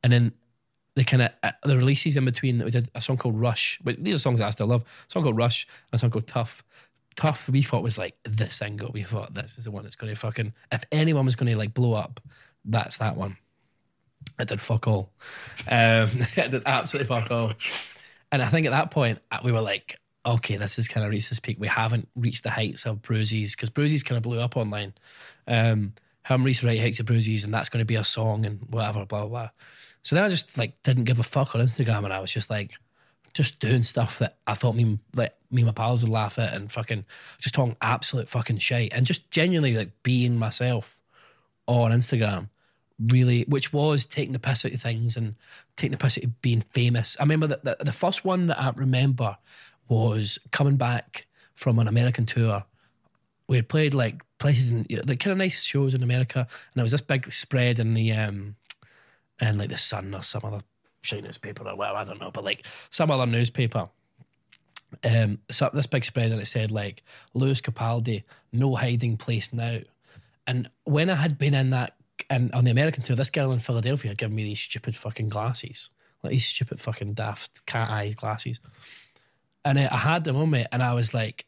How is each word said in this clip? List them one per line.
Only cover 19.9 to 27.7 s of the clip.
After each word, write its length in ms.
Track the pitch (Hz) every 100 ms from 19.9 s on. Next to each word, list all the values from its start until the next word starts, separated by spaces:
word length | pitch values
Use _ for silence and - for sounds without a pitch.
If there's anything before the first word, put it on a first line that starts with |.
| - _ _ 127
"Okay, 320 | 117 - 101
this 180 | 104 -
has 120 | 110
kinda 220 | 113 104
reached 200 | 104 -
this 100 | 113
peak." 180 | - 107
We 80 | 101
haven't 420 | - 113 117 - -
reached 280 | 117 -
the 60 | 107
heights 340 | 104 107 - -
of 160 | 107
Bruises, 540 | - 110 107 113 104 -
'cause 140 | 117
Bruises 340 | - 147 151
kinda 180 | - 120
blew 180 | 113 117
up 180 | 120 131
online. 360 | 107 104 101 - _ - - - -
Um, 460 | 117 113 110 101 - _ _ -
him, 160 | 127
Reese 200 | 131 123
Wright, 160 | 120 113
Heights 200 | 113 117
of 60 | 113
Bruises, 380 | 117 110 110 104
and 80 |
that's 160 | 110
gonna 160 | -